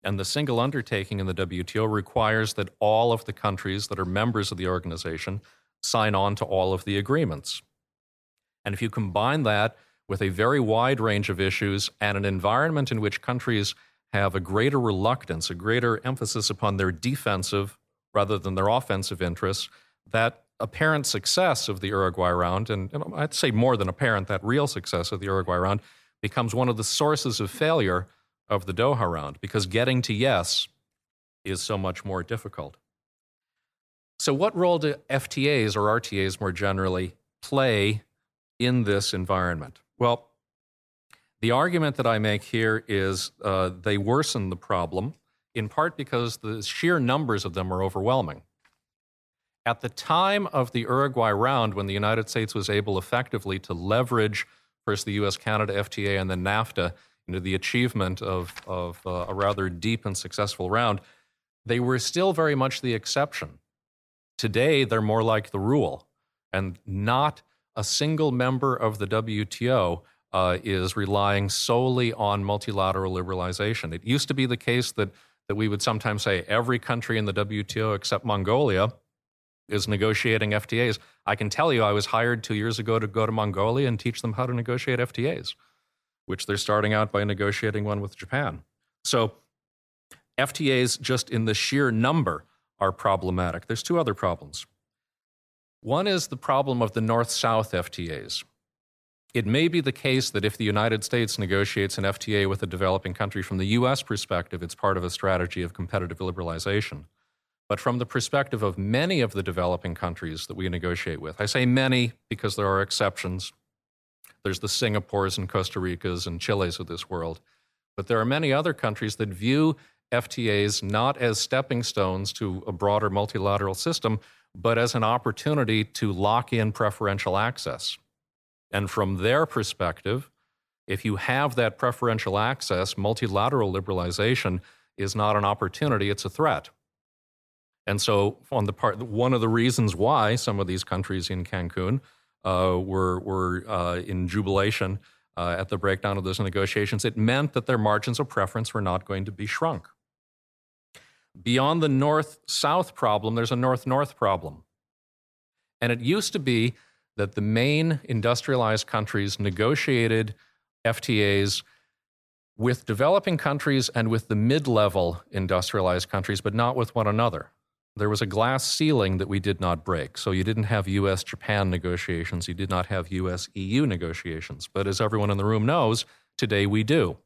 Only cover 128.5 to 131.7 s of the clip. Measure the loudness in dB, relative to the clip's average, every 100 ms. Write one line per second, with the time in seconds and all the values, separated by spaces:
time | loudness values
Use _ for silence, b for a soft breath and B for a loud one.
128.5 | _ _ -4 -2 0 0 0 2 2 2
129.5 | -2 -4 -2 -4 -2 -4 -4 -6 _ _
130.5 | _ _ _ -6 -4 -2 -2 0 0 0
131.5 | 2 0